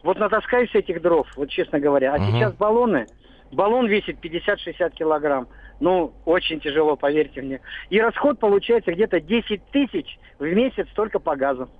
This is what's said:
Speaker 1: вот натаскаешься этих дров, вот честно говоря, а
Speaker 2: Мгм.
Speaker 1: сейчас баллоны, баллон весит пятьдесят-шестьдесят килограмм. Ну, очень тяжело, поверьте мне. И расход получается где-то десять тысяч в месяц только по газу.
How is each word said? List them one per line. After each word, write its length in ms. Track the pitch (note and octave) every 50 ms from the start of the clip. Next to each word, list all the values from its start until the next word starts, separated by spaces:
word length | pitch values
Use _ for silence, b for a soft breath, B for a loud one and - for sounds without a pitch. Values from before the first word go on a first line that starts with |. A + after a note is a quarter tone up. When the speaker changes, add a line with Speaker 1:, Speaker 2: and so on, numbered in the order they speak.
| -
Speaker 1:
вот 140 | D#3+ F#3+
натаскаешься 640 | F#3 G#3+ G3 A3 G#3+ - - B3 B3 B3 A3 - G#3+
этих 220 | F#3+ - F3 E3+
дров, 260 | E3 F3 E3+ D#3 B2+ - -
вот 140 | C3+ C#3+ C#3+
честно 300 | - - E3 - - D3
говоря, 360 | C#3+ D3 C#3+ C#3 C3 C3 C#3+
а 20 | D3
Speaker 2:
Мгм. 120 | F#3+ G3+
Speaker 1:
сейчас 220 | - - A3 G#3 -
баллоны, 520 | - G#3 G#3+ A3 A#3+ B3 A#3 F#3 C3 A2 - - b b b b b b b
баллон 360 | - - F#3+ G#3 A3+ B3+ B3
весит 320 | G#3+ G3+ G#3 - - D3+ -
пятьдесят-шестьдесят 760 | - E3+ D#3+ E3+ - - G3+ - - F3 D#3 - F3+ E3 -
килограмм. 540 | - E3 D#3 D#3 D3+ D3 D3+ C#3+ C3+ B2 B B B B B B -
Ну, 340 | C#3 F3 F#3 F3+ D#3+ C3+ - - -
очень 340 | E3 E3 F3+ - - D#3+ D3+
тяжело, 360 | - D3+ C#3 D#3 D#3 D#3 D3
поверьте 460 | - - C#3 D3 D3+ D3+ C#3+ - C#3+
мне. 180 | B2+ C3+ C3+ C3 B B B B B B
И 100 | F3+ G#3
расход 400 | A3 - G#3 - - C#4+ C#4+ -
получается 540 | - G#3 G3+ G3 - - A#3 A3+ - F#3+ E3+
где-то 260 | E3+ A3 G#3 - E3
десять 440 | D#3 D#3+ A3 A#3+ A3 - G#3+ F#3+ - _
тысяч 480 | - C#4+ C#4+ A3 - F3 - - - b b b b _
в 40 | C#3
месяц 420 | D#3+ F3 G#3 B3+ C4 - - F3 - -
только 240 | - G#3+ A3 - F#3
по 160 | - E3+ D3
газу. 340 | C#3 C3 C#3 C3+ B2 B2+ B2 -